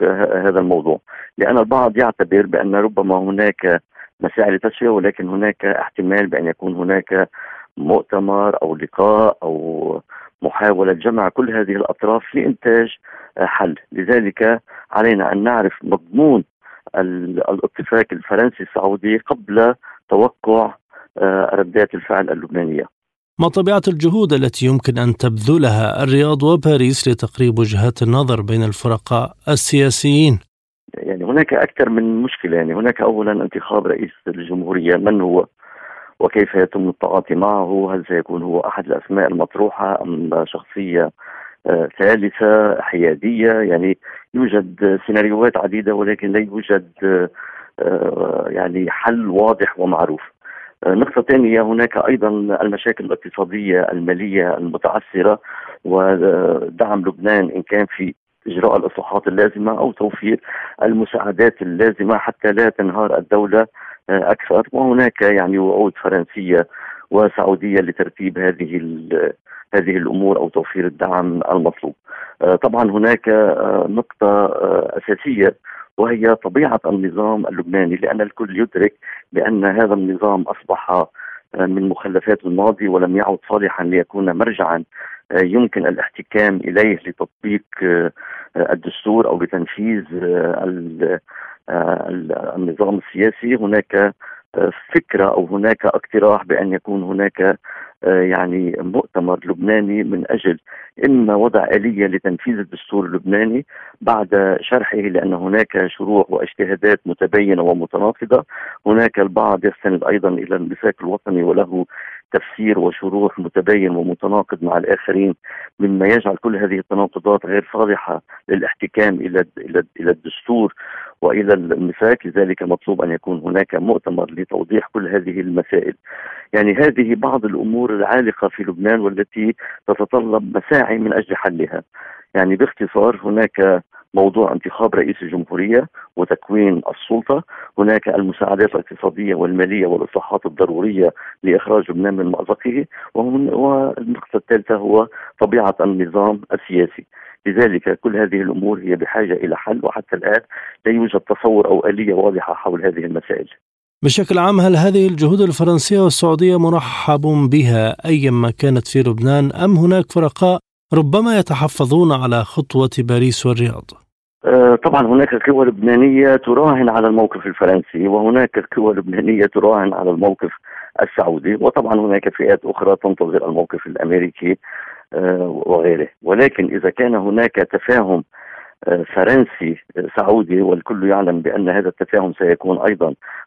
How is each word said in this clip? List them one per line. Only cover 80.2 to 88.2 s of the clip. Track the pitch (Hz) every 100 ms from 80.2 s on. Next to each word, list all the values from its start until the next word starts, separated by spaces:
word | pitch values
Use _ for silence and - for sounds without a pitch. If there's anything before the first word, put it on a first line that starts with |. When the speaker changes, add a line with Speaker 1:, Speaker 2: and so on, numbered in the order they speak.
| 104 95
Speaker 1:
أصبح، | 85 - - 92 -
آه، | 90 80 - - - _ -
من | 92 95 95
مخلفات | 90 98 92 - 104 92
الماضي | 90 107 104 104
ولم | 92 92 95
يعد | 101 92 -
صالحا | 104 98 -
ليكون | 87 90 85 98 92
مرجعا، | 85 113 98 85 85 82 - - - -
آه، | 90
يمكن | 90 110 117 104 80
الاحتكام | - - - - 107 104 95
إليه | - 90 107 87 92
لتطبيق، | - 90 _ 107 104 - -
آه، | 92 85 85 -